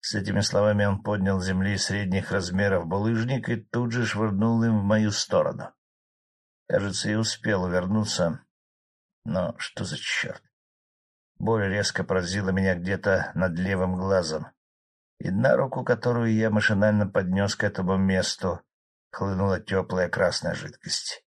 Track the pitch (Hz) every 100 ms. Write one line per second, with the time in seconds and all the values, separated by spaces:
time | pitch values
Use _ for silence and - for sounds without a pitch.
0 | - 107 95 98 98 101 104 104 101 98
1 | 104 104 95 98 92 92 95 101 - 98
2 | 98 92 92 98 87 92 101 95 85 95
3 | 110 117 117 131 110 120 - 120 123 117
4 | 110 95 110 98 113 113 117 107 101 107
5 | 107 101 - 92 73 - - _ _ _
6 | _ _ _ _ _ _ _ 98 101 92
7 | 104 107 113 - - 101 90 90 90 107
8 | 107 - 85 78 _ _ _ _ _ _
9 | _ _ - 95 90 - - - 95 -
10 | - - - - _ _ _ _ _ _
11 | _ _ _ _ 104 113 98 98 98 -
12 | 87 92 87 98 95 95 95 90 87 98
13 | 104 95 - - 90 85 92 95 92 92
14 | 92 95 82 78 - _ _ _ _ _
15 | _ _ - 95 123 - 135 131 123 120
16 | 123 120 113 110 110 107 - 101 107 107
17 | 101 101 92 95 101 - 104 - 92 95
18 | 95 92 87 - 92 82 _ _ _ _
19 | _ - 98 95 98 92 - 98 92 92
20 | 87 - 92 - 85 85 - - - -
21 | - - _